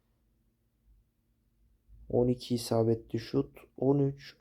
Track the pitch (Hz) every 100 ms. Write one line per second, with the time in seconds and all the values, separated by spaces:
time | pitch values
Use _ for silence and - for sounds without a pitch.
0 | _ _ _ _ _ _ _ _ _ _
1 | _ _ _ _ _ _ _ _ - -
2 | - 120 123 123 - 120 - 117 113 113
3 | - 113 - 139 139 - - - 131 143
4 | 139 139 - -